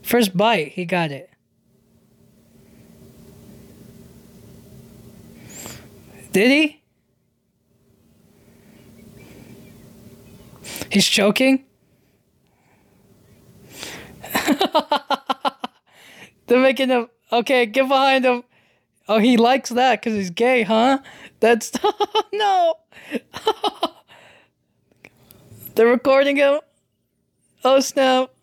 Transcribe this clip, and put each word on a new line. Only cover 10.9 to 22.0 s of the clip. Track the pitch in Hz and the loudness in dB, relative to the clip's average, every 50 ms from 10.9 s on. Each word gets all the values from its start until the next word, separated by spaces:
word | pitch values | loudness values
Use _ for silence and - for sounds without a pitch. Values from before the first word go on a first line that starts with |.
He's | - 202 185 | 0 0 0
choking? | - - 220 202 208 202 - 262 262 269 262 - _ _ _ _ _ _ _ _ _ _ _ _ _ _ _ _ _ _ _ _ _ _ _ _ _ _ _ _ _ _ _ _ _ - _ _ _ - - - - - - - - - - - - - - | 2 0 2 2 2 2 2 2 2 2 0 -2 _ _ _ _ _ _ _ _ _ _ _ _ _ _ _ _ _ _ _ _ _ _ _ _ _ _ _ _ _ _ _ _ _ -20 _ _ _ -20 -20 -20 -20 -18 -18 -16 -16 -16 -18 -20 -20 -20 -20
<laughs> | - - - - - - 294 - 392 - - 311 - - 302 269 - _ 277 - - - 262 - _ 277 - _ - - _ _ _ _ _ _ - - - - - - _ _ _ | -18 -8 -8 -6 -2 -2 -2 0 -2 0 0 -2 -2 -2 -4 -4 -2 _ -6 -6 -4 -8 -8 -6 _ -8 -8 _ -16 -16 _ _ _ _ _ _ -20 -20 -20 -20 -20 -20 _ _ _
They're | - 240 254 | 0 2 4
making | 262 269 269 269 269 254 | 4 2 2 0 0 0
him, | 262 240 226 - _ _ _ _ | 0 -2 -2 -4 _ _ _ _
okay, | - 240 226 - 277 254 240 | -2 -2 0 0 0 0 0
get | 214 208 262 262 | 0 0 -2 0
behind | 262 277 269 269 269 269 262 254 | 2 2 2 2 2 2 2 2
him. | 254 247 240 247 _ _ _ _ _ _ _ _ _ _ _ _ | 0 0 -2 -6 _ _ _ _ _ _ _ _ _ _ _ _
Oh, | - 202 220 | -2 0 2
he | 202 247 247 | 4 4 4
likes | 220 226 233 262 277 269 - | 4 4 4 2 0 -2 -4
that | 233 240 254 262 233 - | -2 0 2 2 0 0
'cause | - 233 220 | -2 -6 -6
he's | 208 196 180 | -4 -6 -8
gay, | 170 - 226 247 262 247 214 | -4 -2 0 2 2 0 0
huh? | 175 226 220 233 262 269 269 - - - - - - _ _ | 0 0 2 2 2 0 0 -4 -12 -20 -20 -20 -20 _ _
That's, | - 226 240 220 - - - - - 415 427 - | 2 2 2 2 -2 -8 -8 -2 -2 -2 -2 -2